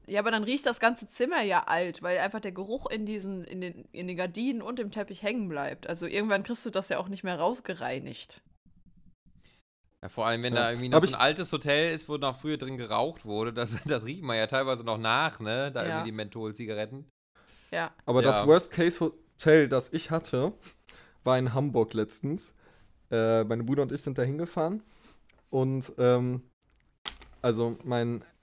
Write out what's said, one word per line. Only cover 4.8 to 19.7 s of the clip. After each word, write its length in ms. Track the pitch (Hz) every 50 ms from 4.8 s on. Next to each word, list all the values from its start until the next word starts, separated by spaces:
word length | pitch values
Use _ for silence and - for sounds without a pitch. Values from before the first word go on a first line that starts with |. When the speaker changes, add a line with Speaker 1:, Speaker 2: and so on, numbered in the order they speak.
Speaker 1:
im 100 | 214 208
Teppich 320 | - 214 202 - 190 -
hängen 260 | 214 208 240 240 202 175
bleibt. 380 | 156 143 139 139 135 - - -
Also 180 | 170 170 170
irgendwann 360 | - - 202 214 220 196 196
kriegst 220 | - - 240 - -
du 60 | 226
das 180 | 202 190 185 -
ja 100 | 160 -
auch 100 | 180 190
nicht 140 | 196 -
mehr 160 | - 185 180 147
rausgereinigt. 1000 | 165 202 247 247 - - 175 175 123 123 131 139 - 131 120 - - - - - _ _ _ _ _ - _ - _ - _ - - - _ _ _ - _ - _ _ _ _ _ _ _ _ _ _ _ _
Speaker 2:
Ja, 60 | - 90
vor 180 | - 117 110
allem, 160 | 117 117 117
wenn 120 | 120 123 120
Speaker 3:
Ja. 80 | 120
Speaker 2:
da 80 | 120 117
irgendwie 180 | 120 120 127 123
noch 80 | 147
Speaker 3:
Hab 60 | 160 180
Speaker 2:
so 40 | -
ein 60 | 131
Speaker 3:
ich 60 | -
Speaker 2:
altes 320 | 127 143 156 190 170 -
Hotel 400 | 160 135 - 147 143 151 165 170
ist, 160 | 160 151 - -
wo 80 | 147
noch 220 | 139 139 131 127 -
früher 160 | - 156 151
drin 200 | 127 131 131 135 123
geraucht 460 | 120 104 107 107 127 165 165 - -
wurde, 260 | 107 104 107 113 120
das, 240 | 113 120 120 110 117
<laughs> 80 | - -
das 220 | 147 143 113 107
riecht 160 | 120 160 196
man 140 | 160 123 113 110
ja 80 | 110
teilweise 380 | 110 139 131 135 135 127 117 117
noch 140 | 117 110 110
nach, 400 | 113 110 120 139 160 151 - -
ne? 300 | 110 107 113 127 139 143
Da 100 | 127 120
Speaker 1:
Ja. 60 | 110 -
Speaker 2:
irgendwie 220 | 160 156 - 113
die 40 | 107
Menthol-Zigaretten. 960 | 110 107 98 - 113 110 110 104 120 117 107 107 107 107 110 135 135 - _ _ _ _ _ _ _ _ _ - - - -
Speaker 1:
Ja. 200 | 165 170 165 - - - -
Speaker 3:
Aber 160 | - 120 127
das 160 | 120 135 127 104
Speaker 2:
Ja. 60 | 107
Speaker 3:
Worst-Case-Hotel, 1200 | 147 160 180 - - - 175 170 170 170 - 170 156 - - - _ _ - - 160 156 160 143
das 240 | 120